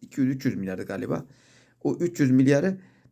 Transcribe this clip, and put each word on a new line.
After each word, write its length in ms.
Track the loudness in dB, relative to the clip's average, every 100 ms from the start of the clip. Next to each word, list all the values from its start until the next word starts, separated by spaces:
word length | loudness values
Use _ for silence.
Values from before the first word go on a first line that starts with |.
iki 200 | -10 -2
yüz, 140 | -2 0
üç 100 | -4
yüz 100 | -4
milyardı 300 | -6 -6 -6
galiba. 400 | -6 -4 -6 -8 -20 _ _ _ _
O 140 | -6 -2
üç 240 | -4 0
yüz 120 | 4
milyarı 460 | 6 6 4 2 -2 -10 _ _